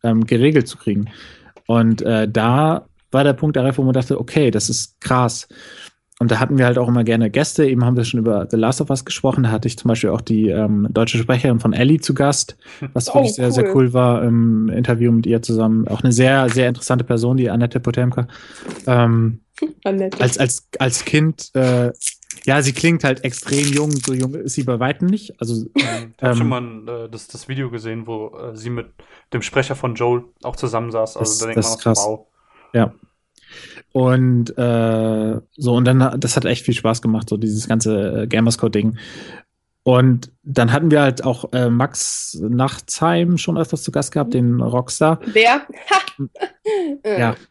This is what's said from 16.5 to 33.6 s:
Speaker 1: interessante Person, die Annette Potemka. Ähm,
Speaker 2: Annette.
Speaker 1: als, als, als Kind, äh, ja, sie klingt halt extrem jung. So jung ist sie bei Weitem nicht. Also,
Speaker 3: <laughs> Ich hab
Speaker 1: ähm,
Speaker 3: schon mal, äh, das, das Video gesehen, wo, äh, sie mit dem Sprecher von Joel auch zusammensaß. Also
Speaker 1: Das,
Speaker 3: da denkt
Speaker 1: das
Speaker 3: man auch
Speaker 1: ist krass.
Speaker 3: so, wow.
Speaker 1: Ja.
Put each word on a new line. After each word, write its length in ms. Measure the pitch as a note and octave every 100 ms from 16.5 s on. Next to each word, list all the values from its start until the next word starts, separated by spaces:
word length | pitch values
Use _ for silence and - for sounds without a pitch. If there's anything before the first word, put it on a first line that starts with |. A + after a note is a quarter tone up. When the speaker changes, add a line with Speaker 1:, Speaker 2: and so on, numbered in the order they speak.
| A#2+ B2
Speaker 1:
interessante 340 | B2 - B2+
Person, 340 | B2 A#2+ A#2 C3
die 120 | A#2+
Annette 300 | G#2+ A#2+ B2
Potemka. 480 | A#2+ A#2 B2 B2 A#2+ - - - - - -
Ähm, 540 | B2 A#2 A2+ A2+ A2 _ - D#4+ -
Speaker 2:
Annette. 380 | G3 G3 F#3+ -
Speaker 1:
als, 180 | B2 -
als, 300 | C3 - _ -
als 260 | C3 A#2+
Kind, 460 | - D3+ D#3 D3+ -
äh, 360 | C3+ B2+ B2 B2 - - - _ -
ja, 180 | - C#3
sie 100 | C3+
klingt 300 | C3 E3 E3
halt 220 | C#3 C3
extrem 420 | C3 B2 - C#3 C#3+
jung. 180 | C#3+ D3+
So 220 | C#3+ B2+
jung 200 | C3 C3
ist 200 | D3+ -
sie 80 | -
bei 140 | B2+ A#2+
Weitem 300 | B2+ D3 F3+
nicht. 320 | G#3 - -
Also, 260 | A2+ A#2 A2+
Speaker 3:
<laughs> 40 |
Ich 100 | - C3 - A#2 _
hab 100 | B2+
Speaker 1:
ähm, 40 | A#2
Speaker 3:
schon 120 | A#2
mal, 560 | B2 A#2+ A2+ A2+ A#2+ A2+
äh, 20 |
das, 160 | A2+ -
das 220 | - -
Video 200 | C3 C3
gesehen, 380 | A#2 A2 A2+ A2
wo, 220 | A2 G#2+ -
äh, 200 | A#2+ A2
sie 140 | A2+
mit 160 | A#2+ A#2 _ - - _
dem 100 | B2
Sprecher 320 | - - C3+
von 220 | C3+ B2+ A#2
Joel 260 | A#2+ B2 A#2+ _
auch 100 | B2
zusammensaß. 640 | B2 B2 A2+ A#2 A2+ A2 -
Also 140 | A2
Speaker 1:
Das, 60 | G#2+
Speaker 3:
da 60 | A2+
denkt 100 | A2+
Speaker 1:
das 60 | A2+
Speaker 3:
man 60 |
auch 40 | A2+
Speaker 1:
ist 40 |
krass. 220 | A#2+ A2
Speaker 3:
so, 60 | G#2
wow. 160 | A2 _ _ _ _ _
Speaker 1:
Ja. 200 | A#2+ A2 - _ _ _ _ _ -